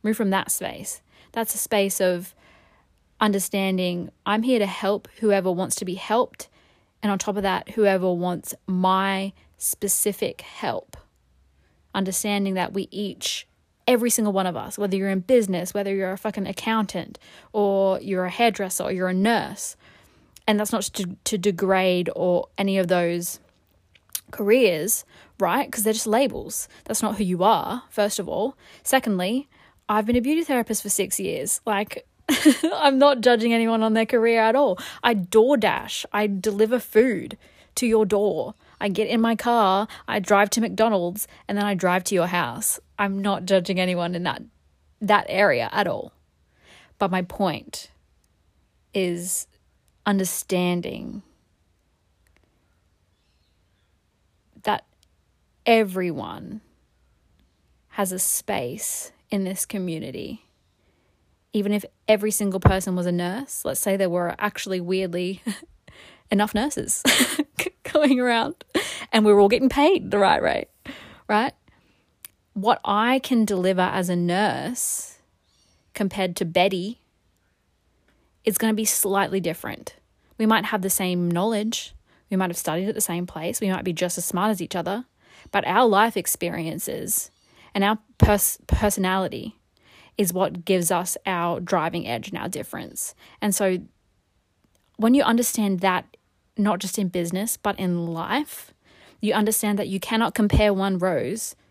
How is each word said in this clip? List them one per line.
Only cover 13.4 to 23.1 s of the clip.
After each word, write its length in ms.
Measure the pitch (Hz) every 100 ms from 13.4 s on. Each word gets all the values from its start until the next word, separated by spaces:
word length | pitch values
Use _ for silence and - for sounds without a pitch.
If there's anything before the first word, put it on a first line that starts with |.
| - _ _ _ -
every 220 | 247 240
single 220 | 233 208
one 160 | 190 185
of 80 | 151
us, 220 | - -
whether 180 | 202 190
you're 140 | 196
in 100 | 190
business, 540 | 180 254 196 180 180
whether 200 | 208 196
you're 180 | 196 185
a 60 | 190
fucking 300 | 220 202 190
accountant, 720 | 196 - 220 208 180 - - - - -
or 480 | 214 202 196 196 190
you're 260 | 196 185 180
a 40 |
hairdresser, 560 | 180 240 208 190 - -
or 60 |
you're 180 | 185 185
a 40 |
nurse. 640 | 185 208 226 - 202 - - - - _ _ _ - -
And 120 | 208
that's 120 | 208
not 120 | 220
to, 340 | - - 180 - -
to 120 | 208
degrade 720 | 202 175 190 190 185 180 175 -
or 320 | 180 175 - -
any 200 | 196 190
of 100 | 175
those 520 | 180 170